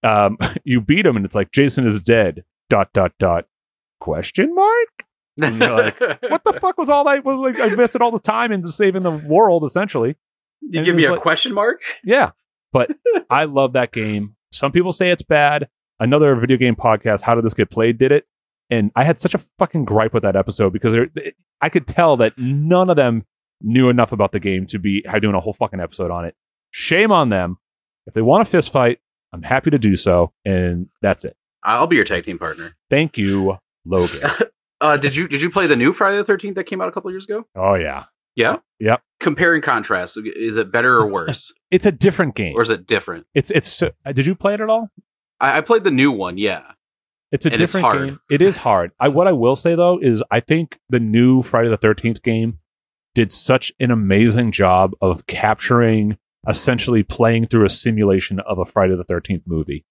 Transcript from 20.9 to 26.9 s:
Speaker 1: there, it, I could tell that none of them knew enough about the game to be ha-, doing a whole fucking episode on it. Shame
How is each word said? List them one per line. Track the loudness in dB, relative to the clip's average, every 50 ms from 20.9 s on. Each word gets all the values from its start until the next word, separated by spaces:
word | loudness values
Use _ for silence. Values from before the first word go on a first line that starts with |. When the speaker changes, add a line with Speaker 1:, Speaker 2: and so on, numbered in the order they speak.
| 2
Speaker 1:
there, | 2 0 -2 _
it, | -10 -12 -12 -14 _ _ _ _ _
I | -4 0
could | 0 -2 -4 -2
tell | 0 2 4 4 4 4
that | 2 0 0 -4
none | -4 -4 -2 -2 0 2 2 2 4 2
of | 2
them | 2 2 2 0 -2 -4 _ _ _ _ _ _ _
knew | -4 0 2 4 4 4
enough | 4 4 2 0
about | 0 -2 -2 0 0
the | -4
game | -4 -2 -2 -2 -4 -6
to | -8 -6
be | -4 -2 -2 -2 -4 -2
ha-, | -4 0
doing | 0 0 0
a | 0
whole | -2 -4 -6
fucking | _ -6 -6 -6 -8
episode | -10 -10 -8 -8 -6 -6
on | -6 -6 -8
it. | -10 -12 _ _ _ _ _ _ _
Shame | -14 -10 -4 0